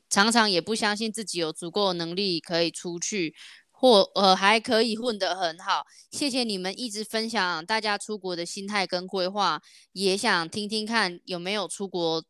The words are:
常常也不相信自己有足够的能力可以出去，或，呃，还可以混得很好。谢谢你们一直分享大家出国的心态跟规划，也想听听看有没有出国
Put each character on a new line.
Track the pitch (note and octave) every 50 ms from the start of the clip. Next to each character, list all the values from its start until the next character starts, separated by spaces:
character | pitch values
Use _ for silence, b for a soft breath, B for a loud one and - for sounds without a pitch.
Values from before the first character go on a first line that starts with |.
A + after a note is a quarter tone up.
| - _
常 | - G3+ G3+ A3+ A#3
常 | A#3+ A3 G#3
也 | F#3+ E3+
不 | D#3+ G3 A3+
相 | G#3+ A#3 G#3 G#3
信 | G#3 A3+ A3 G3+
自 | - A3
己 | F3 - F3
有 | E3 D#3 D#3+
足 | - F3+ E3+
够 | E3 G#3 G#3
的 | F#3+ F3+
能 | E3+ E3+ E3 E3+
力 | F3+ G#3 G3 F3 D#3+
可 | - - F3 E3 E3+
以 | E3 D#3
出 | - - F#3 E3+ F3
去， | E3+ - G#3+ G3+ E3+ D3+ B B B B B B B _
或， | _ _ - C4 A#3 G3 F3+ - _
呃， | - G3+ F#3+ F#3
还 | F#3+ G3 G3 A3 A3+
可 | A3 - B3 A3 A#3
以 | A#3+ G#3+
混 | G#3+ A#3 B3 A3
得 | G3+ F#3 F3 F3
很 | F#3 F#3+ E3 D#3+ F3
好。 | F#3+ G3 F3+ D3+ - b b b b b
谢 | - - D4+ C#4+
谢 | A#3 C4 B3
你 | A3+ G#3 F#3
们 | F3+ F#3 G3
一 | - B3 A#3+
直 | G3+ G#3+ G#3+
分 | - - A3 A3 A3+
享 | A3+ A3 F#3 F3+ F3 D#3+ D#3+
大 | - A3 A3
家 | G#3 G#3+ G3+
出 | G3+ - - G#3+ G3+
国 | F3+ F#3 F3+
的 | E3 F3
心 | F3 - G3+ G3
态 | G3 G#3 G3+ F#3
跟 | F3 - F3+ F#3
规 | F#3 - F#3+ F3+ F3+
划， | G3 G#3 G3 F3 D#3 D3+ b b b b b b _
也 | F#3 G3 F#3+ F#3
想 | G3+ B3+ A3+ G3 F3 E3 D#3+
听 | - G#3+ G#3 G3+
听 | A3 A3 G#3+
看 | G#3 A#3 A3+ G#3 F3+ F3 E3+ -
有 | - F#3 E3+
没 | F3 F#3 G#3
有 | G#3+ F#3+ E3
出 | - - G3
国 | F#3+ - F3+ E3+ E3 D#3+ E3 D#3 _